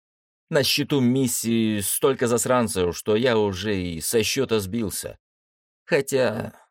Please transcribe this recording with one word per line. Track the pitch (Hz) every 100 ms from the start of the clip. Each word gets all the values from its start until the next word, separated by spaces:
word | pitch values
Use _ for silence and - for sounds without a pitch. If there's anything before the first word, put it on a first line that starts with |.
| _ _ _ _ -
На | 151
счету | 131 - 139 143
миссии | 120 131 127 - 113 117 110 104
столько | 98 - 143 131 120
засранцев, | 117 127 127 110 92 90
что | 82 -
я | 107 127 113
уже | 104 92 107 98
и | 87 82
со | - 117
счёта | 104 139 123 110
сбился. | 95 117 98 - - - _ _ _ _ _ _
Хотя, | - 151 135 131 120 110 117 - _